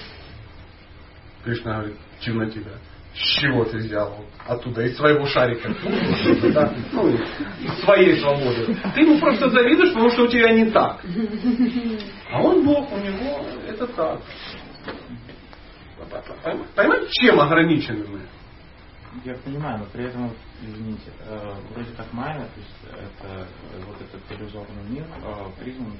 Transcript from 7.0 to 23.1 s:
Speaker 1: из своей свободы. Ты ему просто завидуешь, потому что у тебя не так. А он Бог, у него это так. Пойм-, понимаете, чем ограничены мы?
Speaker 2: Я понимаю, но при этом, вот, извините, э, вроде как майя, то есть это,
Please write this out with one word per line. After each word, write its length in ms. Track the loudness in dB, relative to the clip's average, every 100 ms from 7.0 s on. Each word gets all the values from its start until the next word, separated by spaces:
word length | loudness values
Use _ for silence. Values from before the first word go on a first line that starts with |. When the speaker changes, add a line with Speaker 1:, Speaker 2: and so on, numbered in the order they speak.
| 2
Speaker 1:
из 720 | 2 -2 -8 -10 -8 -8 -2
своей 340 | 4 8 8 6
свободы. 580 | 2 2 0 0 -2 -2 0
Ты 80 | 4
ему 180 | 6 8
просто 280 | 6 4 4
завидуешь, 420 | 6 6 6 6
потому 180 | 6 4
что 140 | 6
у 20 | 4
тебя 260 | 6 6
не 120 | 6 6
так. 280 | 4 2 -2 -8 -6 -4 -2 0 2 2 0 -4 -6 -10 -14 -6
А 100 | 2
он 220 | 4 6
Бог, 260 | 4 4 0
у 60 | -6
него 480 | -6 -4 -4 -6 -8 -10 -10
это 180 | -8 -6
так. 340 | -4 -4 -4 -12 -16 -16 -16 -18 -16 -14 -12 -14 -16 -16 -20 -20 -20 -20 -20 -20 -20 -16 -14 -14 -10
Пойм-, 220 | -8 -6 -4
понимаете, 340 | 2 4 2 0
чем 280 | 2 6 6
ограничены 640 | 6 6 4 2 0 -6 -8
мы? 120 | -10 -14 -18 -20 -20 -20 -20 -20 -20 -18 -14
Speaker 2:
Я 100 | -12
понимаю, 440 | -12 -10 -8 -6 -8
но 60 | -8
при 120 | -8 -8
этом, 220 | -6 -8
вот, 80 | -8 -18 -18
извините, 480 | -14 -12 -10 -10 -12 -16 -12
э, 260 | -12 -10 -12 -12
вроде 180 | -12 -12 -12
как 160 | -12
майя, 280 | -8 -8 -8
то 100 | -10 -14
есть 180 | -18 -18 -18
это, 560 | -16 -16